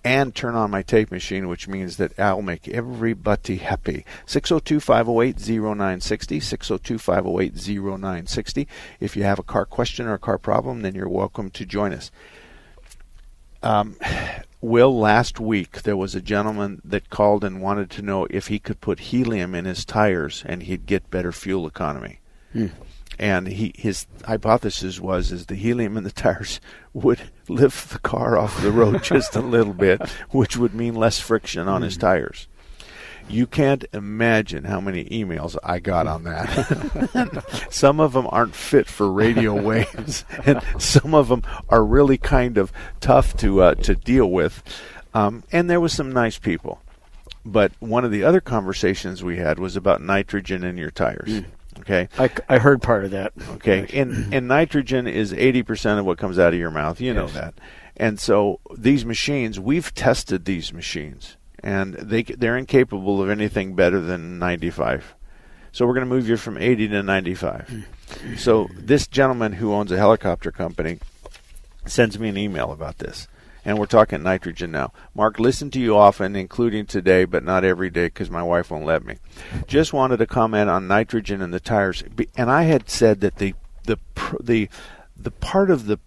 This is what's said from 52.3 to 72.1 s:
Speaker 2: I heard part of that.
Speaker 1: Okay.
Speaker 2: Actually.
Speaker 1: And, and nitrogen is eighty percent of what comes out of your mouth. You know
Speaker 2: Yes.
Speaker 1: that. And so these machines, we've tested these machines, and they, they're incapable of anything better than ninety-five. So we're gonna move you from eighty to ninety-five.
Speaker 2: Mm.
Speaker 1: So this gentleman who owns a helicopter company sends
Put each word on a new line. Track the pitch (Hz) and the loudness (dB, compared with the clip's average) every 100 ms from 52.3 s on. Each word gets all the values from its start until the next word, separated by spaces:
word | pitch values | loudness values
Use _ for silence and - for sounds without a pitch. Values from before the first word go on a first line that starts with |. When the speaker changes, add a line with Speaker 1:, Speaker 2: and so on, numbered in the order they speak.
| - - | 0 2
Speaker 2:
I | 131 | 6
heard | 135 135 | 6 4
part | 123 110 98 | 2 0 0
of | |
that. | 98 101 - - | -6 -6 -8 -14
Speaker 1:
Okay. | 85 - 98 | -4 2 2
Speaker 2:
Actually. | 98 139 | 2 -2
Speaker 1:
And, | 131 117 104 | -2 -2 -2
and | 135 123 | -4 0
nitrogen | 139 165 147 117 131 123 | 0 2 -2 -2 -2 -2
is | 80 104 | -2 -2
eighty | - 127 127 | 2 2 2
percent | 117 110 110 104 | 0 -2 0 0
of | 95 | 0
what | 85 | -2
comes | 95 92 | -2 4
out | 87 | 4
of | 87 | 4
your | 85 | -2
mouth. | 76 76 87 | -2 -4 -4
You | 127 | -2
know | 80 73 | -2 -4
Speaker 2:
Yes. | 73 | -8
Speaker 1:
that. | - - - - - - | -12 -14 -20 -20 -20 -2
And | 113 104 | -2 0
so | - 104 101 85 - - | 2 4 4 -2 -12 0
these | 117 139 117 | 4 4 2
machines, | 113 - 143 113 107 | -4 -2 -2 -2 -4
we've | 98 160 - | -2 -2 -2
tested | - 127 120 - 92 87 | 0 2 2 0 -4 -2
these | 90 80 | -4 -6
machines, | 87 - 85 73 69 - - - - | -10 -10 -10 -10 -14 -20 -20 -20 -12
and | - 98 95 - | -4 -2 -4 -8
they, | 107 113 | -4 -2
they're | 113 123 117 123 | -2 -2 0 0
incapable | 131 135 127 101 95 98 | 2 2 4 -2 -2 0
of | 95 | 0
anything | 104 104 101 95 87 | 0 -2 -2 -4 2
better | 90 95 | 4 4
than | 82 90 82 90 | 0 -6 -6 -4
ninety-five. | 90 87 82 - 58 67 - _ - - - - - | -4 -2 -4 -2 -2 -2 -6 _ -20 -20 -20 -20 -18
So | - 120 | -2 0
we're | 127 | 2
gonna | 127 | 0
move | 127 113 | 0 2
you | 113 | 0
from | 120 104 | -2 -2
eighty | 107 120 107 | 2 2 2
to | 104 | 0
ninety-five. | 98 98 90 92 90 - - 113 104 - - - | 0 0 0 -4 -4 -6 -12 -14 -16 -18 -18 -14
Speaker 2:
Mm. | - - | -12 -2
Speaker 1:
So | 127 113 90 90 | 2 4 2 -6
this | 90 143 - | 2 2 2
gentleman | 139 135 123 110 | 2 2 2 -2
who | 95 110 | -2 0
owns | 101 104 | 0 0
a | 92 | 4
helicopter | 104 113 98 85 85 | 6 6 2 -2 -6
company | - 87 - 80 87 - - - - _ - - - - | -6 -6 -4 -6 -6 -14 -18 -20 -20 _ -20 -20 -16 -4
sends | - 117 | 2 2